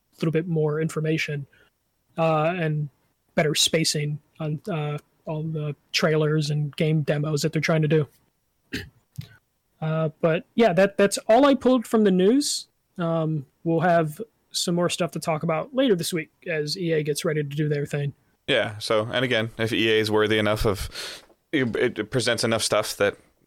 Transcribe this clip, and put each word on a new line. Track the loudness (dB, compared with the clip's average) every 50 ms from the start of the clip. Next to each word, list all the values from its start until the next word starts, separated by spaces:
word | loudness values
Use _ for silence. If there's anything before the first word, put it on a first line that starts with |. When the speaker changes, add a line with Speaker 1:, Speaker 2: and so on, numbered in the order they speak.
| _ _ _ -4
Speaker 1:
little | -2 0
bit | 0 0 -2
more | -2 -2 0 0 0 0 -2
information, | -4 -4 -4 -4 -2 -2 -2 -2 -2 -4 -6 -8 -10 -12 _ _ _ _ _ _ _ _ _ _ _ _ -4
uh, | -2 0 2 2 2 0 0 0
and | 0 -2 -2 -2 -2 -4 -6 _ _ _ _ _ _ _ _ -2
better | -2 0 0 0
spacing | 0 0 0 2 0 0 0 -2 -2 -2 -4 -6 -8 _ _ _ -8
on, | -6 -6 -6 -6 -6 -6
uh, | -6 -4 -4 -4 -6 -8 -10 _ _ _ -12
all | -8 -8 -6 -6
the | -6 -6 -6 -6 -6 -8 _ _ _ -4
trailers | 0 0 2 2 2 2 2 2 0 0 0
and | -2 -2 -2 -4 -2
game | -2 0 0 2 0 0
demos | 0 -2 -2 -2 -2 -2 -2 -2
that | -2 -2
they're | -2 -2
trying | 0 0 2 2
to | 2
do. | 2 2 0 0 _ _ _ _ _ _ _ _ _ _ _ -14 -14
<clears throat> | -12 -12 -14 _ _ _ _ _ -18 -18 -18 -20 _ _ _ _ _ _ _ _ -10
Uh, | -6 -4 -2 -2 -2 -2 -4 _
but | 0 0 0 0 -2 _ 0
yeah, | 2 4 4 4
that, | 4 2 2 4
that's | 2 2 2 2 0 0 4
all | 4 6 6
I | 6 4
pulled | 4 4 2 2 2 0
from | 0 2 4 4
the | 4
news. | 4 4 4 4 4 4 2 0 -4 -6 -8 _ _ _ _ _ _ -6
Um, | -4 -2 0 0 0 0 -2 -4 -6 _ _ _ -4
we'll | -2 0 2
have | 2 4 4 4 2 0 -4 -10 -14 -16 _ _ _ _
some | -8 -6 -4 -2 0
more | 0 0 -2
stuff | -2 -2 -4 -4 -6
to | -6
talk | -4 -4 -4 -2 -2
about | -2 -2 -2 -4 -4 -2
later | 0 2 2 2
this | 2 0 -4 -4
week | -6 -6 -8 _ _ -10 -6
as | -4 -4 -4 -4 -4
E | -4 -2 0 0
A | 0 0
gets | -2 -4 -2 -2
ready | -2 -2 -2 -4
to | -4 -4
do | -4 -2 -2
their | -2 -2 -4
thing. | -4 -4 -4 -4 -4 -6 _ _ _ _ _ _ -2
Speaker 2:
Yeah. | 0 0 0 -2 -4 -8
So, | -4 0 0 0 0 0 -2
and | -2 0
again, | 2 0 0 0 -2 -4
if | -4 -2 0 0
E | 2 2 4 4
A | 2
is | 2 2
worthy | 2 2 2 4 2
enough | 2 2 2 0 2 2
of, | 0 0 -2 -4 -10 -10 -12 -12 -12 -14 -16 -20 _ _ _ _ _ -2
it, | 0 0 0 0
it | 0 0 -2 -2 -4 -8 -4
presents | -2 -2 0 0 -2 0 0
enough | 0 0 0 0
stuff | 0 0 0 0 0 -2
that | 0 0 0 0 -4 _ _ _ _ _